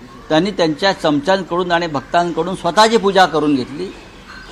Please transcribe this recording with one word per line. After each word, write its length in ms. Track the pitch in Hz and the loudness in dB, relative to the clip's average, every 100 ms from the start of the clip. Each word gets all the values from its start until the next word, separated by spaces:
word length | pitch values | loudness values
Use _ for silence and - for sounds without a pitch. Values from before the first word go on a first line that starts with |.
| - - - | -20 -14 -2
त्यांनी 220 | 156 196 | 0 0
त्यांच्या 420 | 190 165 147 196 | 0 -2 0 0
चमच्यांकडून 760 | 180 165 147 143 190 170 175 180 | 0 0 0 2 0 0 -4 0
आणि 160 | 170 170 | 0 -2
भक्तांकडून 680 | 139 - 175 175 165 185 185 | -6 -2 -2 0 -2 -4 -4
स्वतःची 420 | 170 185 220 226 | -2 2 4 4
पूजा 280 | 196 190 180 | 2 4 4
करून 300 | 156 151 139 | 2 2 0
घेतली. 340 | 120 143 190 - - - - - - | -2 -8 -12 -12 -20 -20 -20 -20 -14